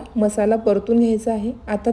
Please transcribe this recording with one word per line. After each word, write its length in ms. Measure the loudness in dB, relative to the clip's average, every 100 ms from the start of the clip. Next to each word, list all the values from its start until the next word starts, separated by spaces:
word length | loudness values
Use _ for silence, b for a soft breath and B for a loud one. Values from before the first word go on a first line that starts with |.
| -4 -2
मसाला 400 | 0 0 0 2
परतून 420 | 2 0 2 2
घ्यायचा 320 | 2 0 -2
आहे. 180 | -4 -6 -8 -6
आता 240 | -2 -2